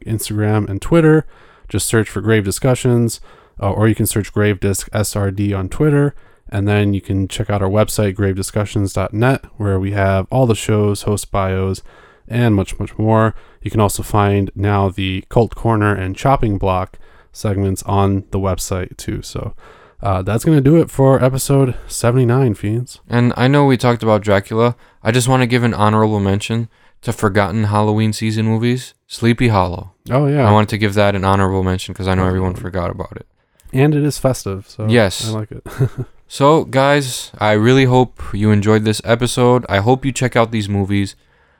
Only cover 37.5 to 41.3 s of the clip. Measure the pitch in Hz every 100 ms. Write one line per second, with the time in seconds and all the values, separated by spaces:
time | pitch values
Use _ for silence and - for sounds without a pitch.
37.5 | 107 113 131 131 127 123 - - 98 107
38.5 | 104 104 110 107 104 - 117 123 - 123
39.5 | 123 - 98 107 131 139 - 123 123 113
40.5 | 113 101 101 95 101 98 - _